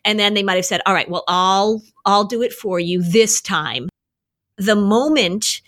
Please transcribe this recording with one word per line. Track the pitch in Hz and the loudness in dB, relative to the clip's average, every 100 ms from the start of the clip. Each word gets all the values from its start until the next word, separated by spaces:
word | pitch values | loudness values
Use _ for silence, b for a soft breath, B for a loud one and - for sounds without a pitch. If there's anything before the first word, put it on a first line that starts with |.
And | 208 214 | -2 0
then | 202 | 0
they | 208 | 0
might | 196 185 | 0 -2
have | 180 | -2
said, | 190 196 | -2 0
"All | |
right, | 180 - | 0 -2
well, | 175 - | -4 -2
I'll, | 180 185 190 208 220 - _ 202 | 0 2 2 2 -2 -6 _ 0
I'll | 202 | 2
do | 208 233 | 2 -2
it | 247 | -4
for | - 208 175 | -4 -4 -4
you | 175 180 | -2 -2
this | 175 214 214 - | 2 4 4 0
time." | - 170 151 123 156 - _ _ _ _ _ - | -2 -4 -4 -6 -10 -14 _ _ _ _ _ -4
The | 196 208 | 0 2
moment | 202 226 294 302 180 202 - - | 4 2 2 2 0 -2 -4 -6